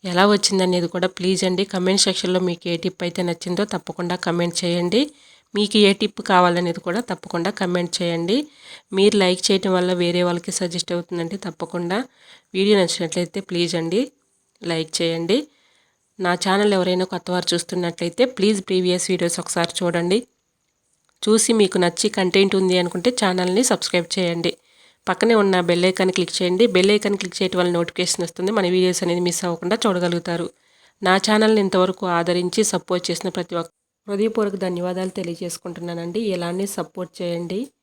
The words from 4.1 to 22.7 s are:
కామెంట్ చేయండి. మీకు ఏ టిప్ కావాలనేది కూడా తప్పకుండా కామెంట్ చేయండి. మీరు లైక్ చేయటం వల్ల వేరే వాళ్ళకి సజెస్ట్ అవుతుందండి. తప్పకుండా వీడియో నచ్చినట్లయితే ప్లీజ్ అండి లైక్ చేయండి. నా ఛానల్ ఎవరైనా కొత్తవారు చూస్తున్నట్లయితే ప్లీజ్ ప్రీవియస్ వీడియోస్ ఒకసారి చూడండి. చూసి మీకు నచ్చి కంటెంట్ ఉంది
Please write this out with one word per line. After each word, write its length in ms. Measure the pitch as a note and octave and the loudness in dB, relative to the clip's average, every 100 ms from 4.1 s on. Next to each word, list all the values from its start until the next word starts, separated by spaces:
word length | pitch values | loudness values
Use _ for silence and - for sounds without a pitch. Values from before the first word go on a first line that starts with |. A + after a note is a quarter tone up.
| F3 - | -4 -2
కామెంట్ 300 | E3+ F3 E3+ | 0 -2 -2
చేయండి. 400 | F3+ F3 F3 G#3 D4 - _ _ _ G3+ | -2 0 2 2 0 -6 _ _ _ -2
మీకు 220 | G#3 G#3+ G3+ | 0 6 6
ఏ 20 | G3+ | 4
టిప్ 200 | G#3 - - | -2 -4 2
కావాలనేది 500 | F#3 F3+ F3 F3 E3+ - | 6 6 4 -2 -4 -4
కూడా 140 | F#3 B3 | -6 -4
తప్పకుండా 400 | F3+ - F3 F3 G#3 | -10 -6 -4 -4 -2
కామెంట్ 320 | F#3+ F3+ F3 - | -2 -2 -2 -2
చేయండి. 380 | F3 E3 E3+ A#3+ D4 _ - - _ F#3+ | -2 -2 0 0 -2 _ -20 -20 _ 4
మీరు 180 | G3+ G#3 | 4 6
లైక్ 200 | F#3 F#3 - | 2 2 2
చేయటం 240 | G3 G3 F3+ | 0 2 2
వల్ల 160 | F3+ F3+ | 2 0
వేరే 180 | F3 F3 F3+ | 0 2 0
వాళ్ళకి 240 | F3 F3 - | -2 -4 -6
సజెస్ట్ 340 | F3+ E3+ - F3 | -4 -6 -4 -6
అవుతుందండి. 420 | E3 F3 E3 F#3+ F#3 | -4 -6 -6 -8 -10
తప్పకుండా 520 | - E3 F3 F3 G3 B3+ _ _ - _ F#3 | -10 -8 -6 -4 -4 -6 _ _ -20 _ -2
వీడియో 200 | G3 G#3 | 4 4
నచ్చినట్లయితే 600 | F3 - E3+ F3+ F3 - F#3+ | 4 0 -4 -2 -4 -6 -6
ప్లీజ్ 240 | F3 E3+ F3 | -2 -2 -2
అండి 220 | E3 F#3 C#4 _ _ _ _ _ E3+ | -2 -2 -2 _ _ _ _ _ -6
లైక్ 200 | E3 D#3+ - | -4 -4 -2
చేయండి. 380 | E3+ E3 E3+ A#3 D4+ _ _ _ _ _ _ _ F#3 | -2 -2 0 0 0 _ _ _ _ _ _ _ 0
నా 80 | F3 | 0
ఛానల్ 300 | G3 G3 G#3 G3 | 0 2 4 2
ఎవరైనా 300 | F3+ F#3 F#3 | 2 0 -2
కొత్తవారు 320 | F3+ - F3+ F3 | -4 -4 -4 0
చూస్తున్నట్లయితే 720 | E3+ - F3+ F3 E3+ E3+ E3 B3+ B3+ | -2 -2 -4 -4 -4 -6 0 0 2
ప్లీజ్ 240 | G3+ G#3 F#3 | 2 2 0
ప్రీవియస్ 380 | F#3+ F3+ F3+ - | 0 2 0 0
వీడియోస్ 260 | F3+ F3 E3+ | 0 0 -2
ఒకసారి 300 | F3 - E3+ - | -4 -2 -2 -2
చూడండి. 400 | F3 E3+ E3+ G3+ B3 _ _ _ _ _ _ _ _ _ - | -2 0 0 0 -2 _ _ _ _ _ _ _ _ _ 2
చూసి 240 | A3 A3 A3+ | 2 4 4
మీకు 140 | G3 F#3+ F3 | 4 4 0
నచ్చి 220 | F3 G#3+ G#3 | 2 -2 0
కంటెంట్ 360 | F#3 F#3+ G3 G3 | 2 4 4 4
ఉంది 160 | F#3+ | 2